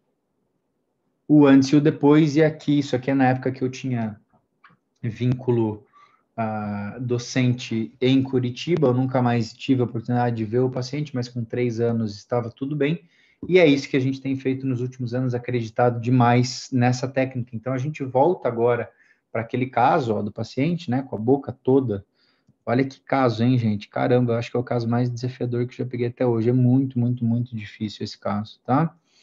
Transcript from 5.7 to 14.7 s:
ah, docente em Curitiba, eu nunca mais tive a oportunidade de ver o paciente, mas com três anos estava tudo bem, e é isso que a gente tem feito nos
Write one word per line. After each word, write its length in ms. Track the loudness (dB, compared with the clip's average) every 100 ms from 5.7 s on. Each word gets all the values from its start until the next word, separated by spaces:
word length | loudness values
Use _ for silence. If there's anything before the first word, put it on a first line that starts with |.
| -4 _ _ _ _ _
ah, 600 | -6 -4 -4 -6 -6 -8 -8
docente 920 | -4 -4 -2 0 0 0 -4 -6 -6 0
em 240 | 2 2
Curitiba, 640 | 2 0 -2 -6 -4 2 2
eu 60 |
nunca 280 | 2 0 0
mais 320 | 2 0 -2
tive 280 | -6 0 0
a 40 |
oportunidade 500 | 0 -4 -2 0 0
de 100 | -2
ver 140 | -2 0
o 100 | 0
paciente, 440 | -2 -6 -8 -6
mas 140 | -6 -6
com 160 | -8
três 360 | -6 -2 -2 0
anos 360 | 0 0 -4
estava 340 | -6 -4 -4 -4
tudo 260 | -8 -6
bem, 260 | -2 -2 -2 _ _ _ -12 0
e 100 | 4
é 80 |
isso 240 | 6 4 0
que 80 | -2
a 40 |
gente 200 | -2 -4
tem 140 | -6
feito 320 | -4 -4 -4
nos 140 | -4